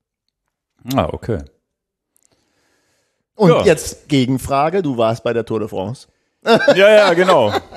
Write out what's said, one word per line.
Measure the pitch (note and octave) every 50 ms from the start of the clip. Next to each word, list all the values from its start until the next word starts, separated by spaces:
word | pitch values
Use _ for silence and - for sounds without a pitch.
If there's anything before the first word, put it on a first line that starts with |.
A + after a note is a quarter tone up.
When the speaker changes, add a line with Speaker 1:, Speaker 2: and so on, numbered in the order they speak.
| _ _ _ _ _ _ _ _ _ _ _ _ _ _ _ _ - A#2 C3+
Speaker 1:
Ah, | B2+ F#2 D#2 -
okay. | - - - A2+ F2+ C#2+ C#2 _ _ _ _ _ _ _ _ _ _ _ _ _ _ _ _ _ _ _ _ _ _ _ _ _ _ _ _ _ _ _ _ _ _ _ _ _
Speaker 2:
Und | - A3 A#3
Speaker 1:
Ja. | A#3+ F3 -
Speaker 2:
jetzt | G3+ E3 D3+ - - - - _ -
Gegenfrage, | D3+ C#3 B2+ A#2+ C3+ B2+ - - C#3 C#3 C#3+ D#3+ E3+ G3+ F#3
du | D3 C3 A#2
warst | A2+ A2 A2+ A2+ -
bei | B2 A#2
der | A#2 A2
Tour | - A#2 A2
de | G#2 A2
France. | G#2 G2 F#2 G2 B2 - - _ _ _ _ _ _ _ -
Speaker 1:
Ja, | - A#3 G#3+ - D4 A#3+ F3+ G3 G#3
ja, | G#3+ G#3+ G#3 F#3+ E3+
genau. | E3 F#3 F#3+ F3+ D3+ A#2 G#2 G2+ - - - -